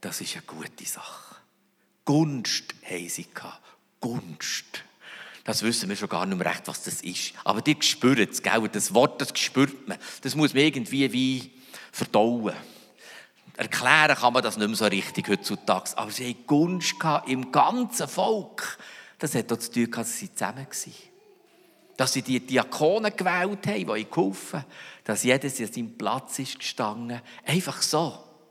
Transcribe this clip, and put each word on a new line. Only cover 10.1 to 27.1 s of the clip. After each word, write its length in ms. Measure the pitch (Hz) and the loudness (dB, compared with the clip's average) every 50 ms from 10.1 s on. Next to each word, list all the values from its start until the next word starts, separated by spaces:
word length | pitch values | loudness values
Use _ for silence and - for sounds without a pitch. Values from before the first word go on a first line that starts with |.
| - - | -16 -8
Das 160 | - 131 123 | -6 -4 0
muss 180 | 151 151 143 - | 2 2 4 6
man 80 | 127 143 | 6 4
irgendwie 500 | 156 147 139 117 - 120 135 139 131 110 | 4 4 0 -4 -4 0 0 0 2 2
wie 380 | 123 131 131 131 131 120 - _ - - - - - - - | 2 2 2 0 -2 -4 -10 _ -20 -20 -20 -18 -18 -18 -14
verdauen. 640 | - - - - - 107 107 117 120 120 110 101 82 - - - - - - - _ _ - - - - - - _ _ _ - - | -6 -6 -6 2 6 6 6 6 4 2 0 -2 -4 -6 -12 -16 -20 -20 -20 -20 _ _ -20 -20 -20 -20 -20 -20 _ _ _ -20 -6
Erklären 580 | - - 110 - - 123 127 143 156 151 151 143 | -6 -4 -2 -2 0 4 6 8 8 8 6 4
kann 180 | - - 123 120 | 4 4 4 4
man 120 | 131 117 | 4 2
das 120 | 117 101 | 2 0
nicht 120 | 110 104 104 | 0 0 0
mehr 80 | 113 | 2
so 80 | 101 110 | 2 2
richtig 440 | 104 95 98 92 - - - 95 - | 2 2 2 -2 -2 -4 -4 0 2
heutzutage. 720 | 101 95 - - 104 95 - - 98 92 - - - - | 0 0 0 -4 -6 -6 2 2 2 2 2 -4 -6 -6
Aber 140 | 104 107 107 | -6 -6 -6
sie 160 | - 127 123 | -6 -6 -6
haben 180 | 120 - - | -6 -8 0
Gunst 540 | - 151 147 160 175 185 180 170 - - - | 2 4 4 4 4 2 -2 -2 -4 -4 0
gehabt 280 | - 165 147 139 - - | 0 2 2 2 2 0
im 220 | 131 127 127 - | -2 -2 -2 0
ganzen 560 | - 147 - 151 202 247 247 - - - 165 | 4 4 4 6 4 0 -2 -2 -2 -4 -4
Volk. 720 | 139 - - 185 202 226 214 170 - - - - - - - - - - - - - - _ | -4 -2 0 2 2 2 0 0 -6 -10 -10 -10 -10 -10 -12 -16 -20 -18 -20 -20 -20 -12 _
Das 160 | - - - | -4 -2 0
hat 180 | 123 110 - 117 | -2 0 0 -2
auch 60 | 110 | -2
zu 140 | - - - | -2 -4 0
tun 180 | 120 117 113 | 0 0 2
gehabt, 160 | 117 120 113 | 0 -4 -4
dass 120 | 110 - - | -4 -6 -6
sie 140 | - 95 _ | -8 -8 _
zusammen 360 | - - 92 107 127 139 - | -4 -4 -4 -4 -6 -12 -10
waren. 400 | - - - - - - - - _ _ _ _ - _ _ _ _ _ _ _ _ _ _ _ _ - | -8 -10 -10 -10 -12 -20 -20 -20 _ _ _ _ -20 _ _ _ _ _ _ _ _ _ _ _ _ -2
Dass 140 | 131 127 - | 0 0 0
sie 100 | 135 127 | -2 0
die 160 | - 131 123 | 0 0 -2
Diakonen 800 | 123 - 127 127 110 - - - 156 156 185 220 220 208 208 | 0 2 2 2 2 2 0 2 4 4 4 4 2 -2 -2
gewählt 500 | - 190 180 175 180 180 196 208 196 - | 0 0 0 2 2 0 0 -2 -2 -4
haben, 200 | 220 202 214 - | -2 -2 -2 -2
die 140 | - 107 107 | -2 -2 -2
ihnen 100 | 110 - | -4 -2
geholfen 500 | - - - - 196 - - - - 78 | 0 2 2 2 0 -4 -10 -8 -8 -10
haben. 80 | 135 - - - - - - - _ | -10 -10 -16 -20 -18 -18 -20 -14 _
Dass 220 | - 107 101 - | -4 -2 0 4
jedes 340 | 123 127 135 - 143 123 - | 4 4 4 4 -2 -4 -4
an 140 | 117 104 - | -6 -6 -6
seinem 260 | 120 120 110 - - | -8 -8 -8 -8 -4
Platz 400 | 107 101 110 127 - - - - | -2 -2 -2 -2 -4 -8 -8 -8
ist 180 | 135 131 - - | -6 -8 -8 -8
gestanden. 600 | - - - - 127 107 107 113 120 117 | -8 -8 -4 -2 -2 -2 -2 -4 -8 -8